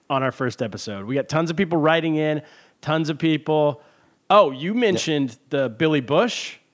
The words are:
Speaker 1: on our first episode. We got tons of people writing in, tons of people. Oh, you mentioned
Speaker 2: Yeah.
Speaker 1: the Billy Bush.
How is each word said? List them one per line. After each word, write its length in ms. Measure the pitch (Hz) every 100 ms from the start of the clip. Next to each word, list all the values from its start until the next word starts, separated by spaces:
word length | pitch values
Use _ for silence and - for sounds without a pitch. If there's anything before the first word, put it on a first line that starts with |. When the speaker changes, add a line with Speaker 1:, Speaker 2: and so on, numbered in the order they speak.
| -
Speaker 1:
on 140 | 135
our 100 | 131
first 300 | - 127 -
episode. 440 | 117 101 - 98 101
We 100 | 139
got 140 | -
tons 200 | 156 165
of 60 | 165
people 240 | 175 165
writing 380 | 156 165 160 156
in, 260 | 151 151 - - _ _
tons 280 | - 160 156
of 80 | 151
people. 640 | 160 151 156 156 147 143 _ _ _ _ -
Oh, 220 | 311 156
you 220 | 131 170 226
mentioned 560 | 226 180 160 147 131
Speaker 2:
Yeah. 300 | 113 - 143
Speaker 1:
the 60 | 127
Billy 300 | 110 156 147
Bush. 580 | 123 156 233 - - - _